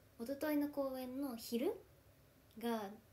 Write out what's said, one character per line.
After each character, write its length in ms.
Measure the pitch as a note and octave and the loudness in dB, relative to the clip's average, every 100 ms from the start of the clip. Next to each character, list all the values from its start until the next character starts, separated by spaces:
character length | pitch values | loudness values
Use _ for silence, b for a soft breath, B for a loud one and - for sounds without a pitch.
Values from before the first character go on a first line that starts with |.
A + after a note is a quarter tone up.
| - - | -20 -8
一 60 | A#3 | -4
昨 260 | C#4 D4+ | 0 4
日 60 | D4 | 4
の 100 | C#4+ | 4
公 300 | C#4+ C4+ C4 | 2 0 -2
演 220 | B3+ C4 | -4 -2
の 160 | C#4+ A3+ | -2 -4
昼 380 | - A#3 E4+ - - - - - - - - A3 | -2 2 2 0 -6 -20 -20 -20 -20 -20 -20 -6
が、 320 | A#3 A3+ G3 G#3+ - | -2 0 -2 -8 -14